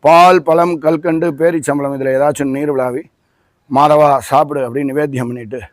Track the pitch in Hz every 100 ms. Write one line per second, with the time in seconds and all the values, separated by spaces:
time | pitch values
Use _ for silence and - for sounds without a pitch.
0 | 143 165 180 185 151 165 170 170 151 160
1 | 170 160 170 143 165 165 139 143 139 139
2 | 135 131 143 147 139 135 147 135 127 123
3 | - _ _ _ _ _ _ 135 147 151
4 | 151 135 - 139 151 143 127 123 139 135
5 | 151 131 123 123 113 127 101